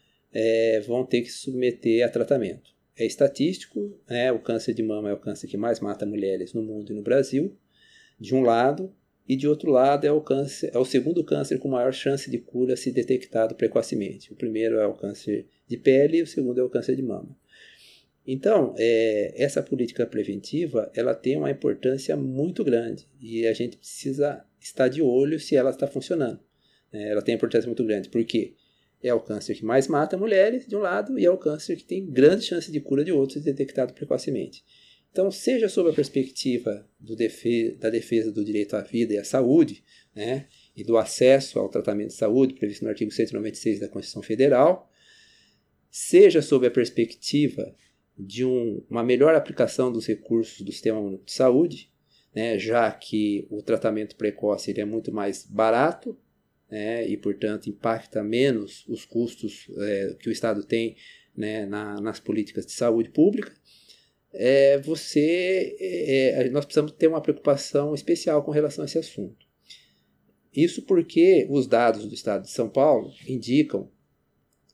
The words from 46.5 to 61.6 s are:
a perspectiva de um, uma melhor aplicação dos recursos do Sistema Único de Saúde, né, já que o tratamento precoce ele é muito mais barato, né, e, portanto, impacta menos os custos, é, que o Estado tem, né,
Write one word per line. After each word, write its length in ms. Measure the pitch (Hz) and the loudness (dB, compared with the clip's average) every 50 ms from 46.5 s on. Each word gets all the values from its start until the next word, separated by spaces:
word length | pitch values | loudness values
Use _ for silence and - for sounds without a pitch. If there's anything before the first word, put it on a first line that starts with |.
| 147 131 127 120 | 2 4 4 4
a 40 | |
perspectiva 1000 | - 131 120 120 - - 113 - - - - - - 143 147 135 - - - - - _ _ _ _ _ _ _ _ - | 2 2 0 0 0 -2 -2 -2 -4 -10 -10 -2 0 2 0 0 0 -4 -8 -10 -12 _ _ _ _ _ _ _ _ -18
de 280 | 98 95 98 117 127 | -16 -14 -8 -4 -2
um, 380 | 127 127 123 117 113 101 - - _ | 0 0 0 -2 -2 -4 -8 -10 _
uma 140 | - 117 117 | -4 -2 2
melhor 300 | 123 127 120 143 156 165 | 2 4 6 6 6 6
aplicação 580 | 147 - - - - 123 117 - - 127 127 | 4 2 0 0 0 0 0 2 0 -2 0
dos 140 | 117 113 110 | 0 -2 -2
recursos 560 | - 107 - - - 113 117 110 - - - | -4 -4 -6 -2 -2 0 0 0 -2 -6 -12
do 100 | 98 92 | -14 -12
Sistema 280 | - - - 110 113 110 | -12 -4 -2 -2 -2 -2
Único 260 | 104 98 95 95 - | -4 -6 -8 -10 -12
de 80 | - - | -14 -2
Saúde, 580 | - 131 127 123 139 170 170 - - - _ _ _ _ _ _ _ _ _ _ | 2 4 4 6 6 4 2 0 -8 -18 _ _ _ _ _ _ _ _ _ _
né, 240 | 107 113 117 110 98 | -6 -4 -2 -2 -2
já 320 | 95 110 117 120 113 107 | -2 0 2 2 2 2
que 560 | - - - - - 107 107 104 101 101 101 - | -2 -6 -12 -6 -4 -2 -2 0 -2 -4 -6 -8
o 140 | 107 107 - | -12 -10 -4
tratamento 520 | - 117 104 - 113 107 107 107 - - | -2 -2 0 0 -2 -2 -2 -6 -8 -10
precoce 540 | _ 110 107 - - - 104 101 95 - - | _ -4 -4 -4 -2 -2 -2 -2 -2 -4 -6
ele 120 | 98 110 | -6 -4
é 40 | 104 | -4
muito 260 | 104 110 113 - - | -4 -4 -6 -6 -6
mais 360 | 104 107 101 101 95 - - - | -6 -4 -4 -4 -6 -6 -12 -8
barato, 640 | 101 104 110 113 113 120 139 165 175 - - 247 - - _ _ _ _ _ _ _ _ _ _ | -2 0 2 2 4 2 2 0 0 -4 -10 -14 -14 -14 _ _ _ _ _ _ _ _ _ _
né, 380 | 107 104 104 110 117 117 113 104 | -10 -8 -6 -6 -4 -4 -4 -4
e, 100 | 101 101 | -6 -4
portanto, 520 | - 104 98 - - 110 104 101 - 110 | -4 -6 -4 -4 -4 -4 -4 -6 -8 -10
impacta 520 | 101 - - 117 113 113 - - - 110 | -12 -6 -4 -4 -4 -4 -6 -8 -8 -6
menos 640 | 104 107 110 120 135 143 127 107 101 95 - - - - | -4 -2 0 0 2 2 0 -2 -4 -8 -14 -20 -12 -10
os 160 | 110 - - | -10 -10 -10
custos, 640 | _ - 113 123 117 - - - 104 - - - - - - | _ -4 -2 -2 -2 -6 -8 -10 -10 -10 -12 -18 -16 -10 -6
é, 360 | 101 107 101 98 98 95 - - | -4 -4 -2 -2 -4 -6 -8 -8
que 100 | - 113 | -6 -6
o 20 | |
Estado 320 | 107 - - 113 107 104 98 | -6 -2 -2 -2 -2 -2 -2
tem, 320 | - - 117 113 113 - - - - - - _ _ _ | -2 -2 -2 -2 -4 -6 -10 -20 -20 -20 -20 _ _ _
né, 300 | - 107 107 107 110 | -8 -6 -6 -6 -6